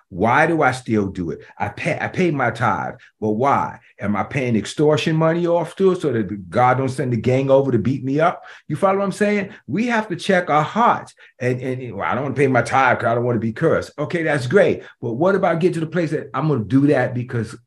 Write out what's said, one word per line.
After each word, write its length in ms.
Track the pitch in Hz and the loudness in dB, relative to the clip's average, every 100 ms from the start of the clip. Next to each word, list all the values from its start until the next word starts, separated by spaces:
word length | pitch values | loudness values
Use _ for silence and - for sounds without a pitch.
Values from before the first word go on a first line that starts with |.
| - | -12
Why 360 | 87 113 135 165 | -2 2 2 2
do 160 | 165 | 2
I 80 | 135 | 0
still 380 | 127 - 107 98 | 0 -2 0 0
do 220 | 92 82 | -4 -6
it? 100 | 71 - - | -8 -12 -10
I 120 | 104 | -8
pay, 280 | - 170 - | -6 -6 -4
I 60 | 107 | -6
pay 240 | - 180 | -2 -2
my 220 | 143 120 | 0 -2
tithe, 420 | 117 120 90 64 - - - | 0 -2 -2 -4 -10 -18 -6
but 100 | 107 | -4
why? 500 | 107 139 113 76 - _ - | 0 0 0 -2 -8 _ -10
Am 160 | 101 | -4
I 80 | 101 | -4
paying 320 | - 147 123 | -4 -4 0
extortion 600 | 110 - - 151 151 170 156 | 0 -2 0 2 2 2 2
money 280 | 160 170 | 2 2
off 300 | 175 170 160 - | 0 0 -2 0
to 140 | 190 | 0
it 100 | 175 | 2
so 120 | 151 | -2
that 380 | 117 95 101 90 | -2 -4 -6 -4
God 280 | 104 123 127 | 2 4 4
don't 100 | 131 | 0
send 240 | 127 131 | -2 -2
the 40 | 117 | 0
gang 340 | 127 127 135 | 2 2 4
over 220 | 135 135 | 4 4
to 60 | 117 | 2
beat 260 | 95 143 | 0 -2
me 160 | 131 143 | -2 0
up?" 240 | 170 - - - - | 0 0 -10 -18 -10
You 80 | 151 | 0
follow 220 | 196 196 | 2 2
what 60 | 196 | 0
I'm 60 | |
saying? 420 | 185 208 208 196 - - | 0 0 0 -4 -10 -6
We 220 | 165 240 | -2 0
have 180 | 226 214 | 0 -2
to 80 | 165 | -4
check 320 | - 185 180 | 0 0 2
our 140 | 147 | 2
hearts. 500 | 151 208 233 123 - - - - | 2 2 2 2 -4 -20 -20 -6
And, 200 | 123 127 | -4 -4
and, 360 | 123 127 123 95 | -4 -8 -8 -6
well, 120 | 82 | -4
I 60 | |
don't 80 | 110 | -2
wanna 140 | 143 123 | -4 0
pay 100 | 135 | 2
my 160 | 127 | 2
tithe 360 | 117 127 131 110 | 2 4 4 2
'cause 100 | 120 | 0
I 80 | 120 | 0
don't 80 | |
wanna 160 | 120 120 | 0 0
be 120 | 113 | -2
cursed. 380 | 110 160 95 - - | 0 0 0 -2 -8
Okay, 240 | 147 170 | -6 -4
that's 240 | 160 147 123 | -2 -2 2
great. 380 | 190 170 - - - | 4 4 2 -6 -10
But 140 | 120 | -6
what 200 | 110 180 | 0 0
about 240 | 190 175 170 | 2 2 2
get 160 | 180 | 0
to 60 | 160 | 0
the 60 | 160 | -4
place 260 | 180 156 | -2 -2
that 180 | 143 - | -4 -6
I'm 140 | 131 156 | -4 0
gonna 160 | 131 | 0
do 240 | 98 135 143 | 2 2 4
that 240 | 135 120 | 2 0
because 440 | 120 120 120 104 - | -2 -4 -4 -6 -10